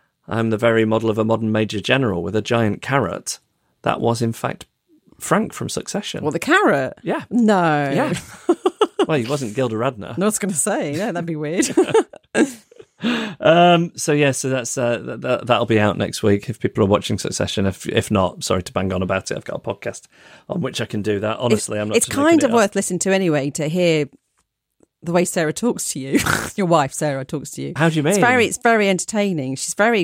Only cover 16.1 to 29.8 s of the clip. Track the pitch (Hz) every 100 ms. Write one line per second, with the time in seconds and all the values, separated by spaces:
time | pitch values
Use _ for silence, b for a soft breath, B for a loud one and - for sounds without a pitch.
16.1 | - 107 101 - - - - 101 - -
17.1 | 110 - - 101 - 98 92 - - -
18.1 | 104 90 - - 92 87 - 95 92 95
19.1 | 95 - - - - - 101 117 - -
20.1 | B B B B - 127 - 113 107 101
21.1 | 101 107 110 123 107 - 107 107 226 -
22.1 | 269 302 330 277 233 202 196 - 180 190
23.1 | 190 180 151 143 139 151 175 175 156 139
24.1 | _ _ _ _ _ _ _ _ _ 160
25.1 | 175 180 185 156 151 240 - - 143 131
26.1 | 147 - - - - 180 165 135 - 151
27.1 | 135 131 147 131 - 139 - 165 160 143
28.1 | 202 247 254 214 - 240 226 202 185 -
29.1 | 220 202 165 131 135 - -